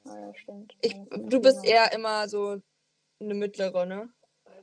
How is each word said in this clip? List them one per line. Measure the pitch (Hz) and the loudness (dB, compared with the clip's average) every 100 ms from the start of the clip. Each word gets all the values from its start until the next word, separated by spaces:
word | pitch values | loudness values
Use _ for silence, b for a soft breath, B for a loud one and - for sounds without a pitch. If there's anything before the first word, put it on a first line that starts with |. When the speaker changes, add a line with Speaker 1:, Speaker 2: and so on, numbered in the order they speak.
| - | -18
Speaker 1:
Ah, | 208 | -16
ja, | 208 202 | -14 -16
stimmt. | - 202 214 _ | -18 -18 -20 _
Speaker 2:
Ich, | 226 | -4
Speaker 1:
Ja, | 196 196 | -4 -12
das | - | -12
Speaker 2:
du | 220 254 | -2 4
bist | 254 202 | 6 6
Speaker 1:
stimmt. | 208 | 6
Speaker 2:
eher | 226 226 | 6 6
immer | 220 220 214 208 | 2 -2 -2 -2
so | 208 202 202 - _ _ _ _ - | -4 -4 -6 -12 _ _ _ _ -14
eine | 214 | -8
mittlere, | 202 202 202 190 185 180 | -6 -6 -4 -4 -2 -4
ne? | 190 233 _ _ _ _ - | -6 -12 _ _ _ _ -12